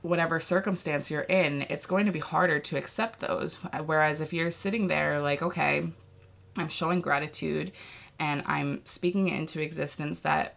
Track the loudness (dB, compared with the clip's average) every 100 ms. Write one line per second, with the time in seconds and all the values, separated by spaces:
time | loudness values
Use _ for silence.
0 | 0 0 2 2 2 2 2 0 0 -2
1 | 0 -2 2 4 4 0 -4 -4 0 2
2 | 2 0 0 2 4 2 0 -4 -2 0
3 | -2 -4 -4 -2 -4 -6 -8 -6 2 4
4 | 4 2 -2 0 0 0 0 0 2 2
5 | 2 2 0 0 0 0 2 2 -2 -8
6 | -20 -20 -20 -20 -12 -6 -4 -2 2 2
7 | 2 0 0 -4 -2 -2 -4 -10 -18 -18
8 | -20 -4 -2 -2 0 0 0 -2 -2 0
9 | 2 2 0 0 -4 -4 -4 -4 -4 -4
10 | -4 -2 0 0 0